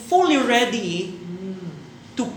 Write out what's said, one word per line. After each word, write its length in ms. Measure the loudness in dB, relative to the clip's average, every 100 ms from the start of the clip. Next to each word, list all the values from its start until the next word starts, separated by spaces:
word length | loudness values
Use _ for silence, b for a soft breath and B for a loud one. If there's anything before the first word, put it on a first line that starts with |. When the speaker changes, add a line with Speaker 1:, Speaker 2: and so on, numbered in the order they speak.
| 2
Speaker 1:
fully 300 | 4 6 4
ready, 800 | 4 4 2 0 -4 -4 -6 -8
Speaker 2:
Mm. 540 | -12 -10 -10 -10 -10 -14 -18 -20 -10
Speaker 1:
to 100 | -6 -4